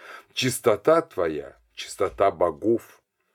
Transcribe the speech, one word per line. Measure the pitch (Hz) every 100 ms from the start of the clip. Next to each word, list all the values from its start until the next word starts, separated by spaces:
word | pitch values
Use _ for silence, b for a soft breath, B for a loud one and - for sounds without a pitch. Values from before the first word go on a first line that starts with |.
| B B B
Чистота | - 127 - 120 104 - 165
твоя, | 160 - 85 73 69 - _
чистота | - - - 95 - 98
богов, | 82 87 73 107 117 - - _ _ _